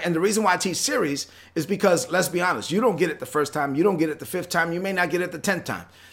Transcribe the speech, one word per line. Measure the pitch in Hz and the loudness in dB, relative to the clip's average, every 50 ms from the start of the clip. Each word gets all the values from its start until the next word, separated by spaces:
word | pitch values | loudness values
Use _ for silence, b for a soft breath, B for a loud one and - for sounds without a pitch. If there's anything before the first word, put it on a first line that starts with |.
| 160 | 2
And | 175 170 | 0 0
the | 160 | 2
reason | 175 214 208 220 220 | 2 2 2 2 4
why | 190 180 | 4 2
I | 170 | 2
teach | - 190 165 - | 0 -2 -2 -2
series | - 269 302 262 185 147 143 139 - B B B B B B | -2 0 0 0 0 0 -2 -4 -6 B B B B B B
is | 165 151 | -4 -2
because, | - 208 190 202 190 175 165 - - | -2 -2 2 4 4 4 4 2 0
let's | 165 185 175 - | 0 0 0 2
be | 165 175 | 0 0
honest, | 175 185 160 113 101 - | 0 0 0 -2 -2 -2
you | 135 147 | 0 2
don't | 240 233 185 | 2 2 2
get | 180 180 165 | 2 0 0
it | 147 - | 0 -4
the | 127 | -8
first | - - 151 147 139 - | -4 0 0 0 0 0
time. | 156 143 139 135 | -2 -2 0 0
You | 147 | 2
don't | 175 208 190 156 | 2 2 2 2
get | 160 156 | 0 0
it | 147 - | -2 -6
the | - - | -10 -8
fifth | - 180 175 175 | -6 -6 -6 -2
time. | - 170 165 170 | 0 0 0 0
You | 165 175 | -2 -4
may | 190 196 190 | -4 -2 0
not | 180 180 160 | 0 0 0
get | 156 175 | 0 -2
it | 180 180 | -2 -2
the | 175 156 | -6 -6
tenth | - 202 190 170 - | -2 -2 -2 -2 -2
time. | - 110 87 87 - b b b b | -6 -8 -8 -10 -14 b b b b